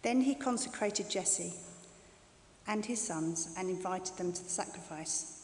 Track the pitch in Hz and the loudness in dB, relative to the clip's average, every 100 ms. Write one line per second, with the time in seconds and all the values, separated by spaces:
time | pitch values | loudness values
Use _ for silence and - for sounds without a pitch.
0 | 233 254 262 269 254 240 - - 208 208 | 6 6 6 4 2 2 0 0 0 2
1 | 190 196 175 - 175 160 - - - - | 0 0 2 2 0 -6 -12 -16 -18 -20
2 | - - - - - - - 214 214 233 | -20 -20 -20 -20 -20 -10 -2 0 2 0
3 | - 165 160 170 - 180 185 180 180 185 | 0 0 0 0 -4 -2 -2 0 0 -2
4 | 185 - 180 175 - - - - - 156 | -4 -2 -2 -2 -4 -4 -4 -6 -10 -8
5 | 156 - - - | -4 -4 -4 -12